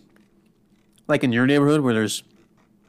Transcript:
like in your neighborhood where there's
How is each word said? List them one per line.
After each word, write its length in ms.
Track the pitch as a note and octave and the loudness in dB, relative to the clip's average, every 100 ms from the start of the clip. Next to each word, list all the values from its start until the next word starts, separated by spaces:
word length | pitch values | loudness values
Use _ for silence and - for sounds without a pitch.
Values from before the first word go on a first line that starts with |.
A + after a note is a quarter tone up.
| _ _ _ _ _ _ _ _ _ _ - | _ _ _ _ _ _ _ _ _ _ -4
like 160 | D3 | -2
in 100 | C3 | 0
your 140 | A#2 B2+ | 0 2
neighborhood 340 | D3 C#3+ D3+ | 2 2 2
where 120 | C3 | 0
there's 300 | A2 G#2+ - - _ _ _ _ _ | -2 -2 -6 -14 _ _ _ _ _